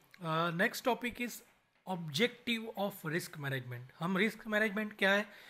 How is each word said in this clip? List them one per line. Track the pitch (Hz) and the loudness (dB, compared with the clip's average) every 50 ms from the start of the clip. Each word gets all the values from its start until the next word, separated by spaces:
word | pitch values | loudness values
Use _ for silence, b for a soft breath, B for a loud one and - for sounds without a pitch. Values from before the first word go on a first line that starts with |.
| - _ - - | -20 _ -16 -8
अ, | 175 160 160 160 170 175 | -4 0 0 2 2 0
next | 165 170 208 233 - - - | 2 2 2 2 0 0 0
topic | 262 226 - - 240 196 - | 0 0 2 -2 -6 -4 -4
is | 247 220 - - - _ _ _ _ _ _ _ _ | -6 -6 -6 -10 -16 _ _ _ _ _ _ _ _
objective | 185 185 175 170 156 135 160 233 240 240 - - 247 233 226 220 226 - 202 | -6 -6 -6 -6 -4 2 2 2 2 2 -4 -4 -2 -2 -2 -4 -6 -2 -2
of | 202 202 - - - | -2 -2 -2 -4 -4
risk | 156 151 180 180 - - | -2 -2 -2 -2 -4 -8
management। | 151 143 139 135 131 120 123 123 120 123 - - - | -6 -4 -2 -2 -2 -4 -6 -8 -10 -10 -14 -8 -4
हम | 170 180 190 | -2 0 4
रिस्क | 180 208 214 - - - | 4 4 4 2 -2 -4
मैनेजमेंट | 214 214 208 220 214 196 214 214 214 - | 0 2 4 4 2 2 0 -4 -4 -2
क्या | - 202 190 | 2 4 4
है | 196 202 214 B B B B | 6 4 2 B B B B